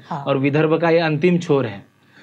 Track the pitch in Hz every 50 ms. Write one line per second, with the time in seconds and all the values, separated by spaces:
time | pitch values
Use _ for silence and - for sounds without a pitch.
0 | - - 135 139 139 135 139 139 135 143 135 156 156 160 160 160 165 165 160 170
1 | 170 156 151 151 165 180 180 170 - - 143 139 123 110 101 101 - _ _ _
2 | _ _ _ -